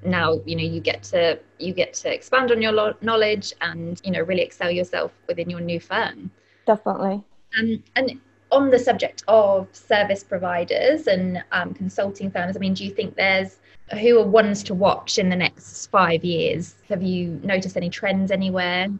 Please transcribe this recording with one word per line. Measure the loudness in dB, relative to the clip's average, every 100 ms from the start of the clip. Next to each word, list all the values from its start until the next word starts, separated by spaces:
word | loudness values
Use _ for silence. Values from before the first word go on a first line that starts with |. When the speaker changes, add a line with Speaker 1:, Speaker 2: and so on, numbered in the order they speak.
| -2
Speaker 1:
now, | 0 2 0 -2
you | -4
know, |
you | -4 -2
get | -4 -4
to, | -4 0 2 0 -6 _
you | -8
get | -2 -2
to | -2 -6
expand | -6 0 0 2
on | 2
your | 2
lo-, | 2 0 -2
knowledge | 0 2 2 0 -4 -6
and, | -6 -6 -8 -8 -4
you |
know, | -2
really | 0 0
excel | -2 -2 -2
yourself | -2 -2 -4 -6 _ -8
within | -6 -6
your | -6
new | -4 -6
firm. | -4 -4 -2 -6 -14 _ _ _ 0
Speaker 2:
Definitely. | 0 2 -2 -2 -4 -10 -20 -8 -4
Speaker 1:
Um, | -2 -4 -4 -2
and | -2 -4 _ _ _
on | 2 6
the | 4
subject | 4 0 -2 -6 4
of | 6 6 2 0
service | -14 -2 0 2 -2
providers | -4 -6 -4 -4 -2 0 2 2 2
and, | 0 0 -4 -4
um, | -4 -4
consulting | -6 -8 -4 -6 -4 -8
firms, | -4 -4 -2
I |
mean, | -2
do | -2 -4
you |
think | -6 -6 -2
there's, | 0 0 -2 -10 _ -20 -12 0
who | 6 6
are | 6
ones | 4 4 0
to | -4
watch | 0 2 2 -2 0
in | 0
the | 2
next | 0 -4 -20 -16 0
five | 2 4 2
years? | 0 0 0 -2 -6 _ _
Have | -4
you | -2 -2 -4 -6
noticed | -2 -2 -2 -4
any | -4
trends | -4 -2 0 0
anywhere? | 0 0 0 0 0 -2 -6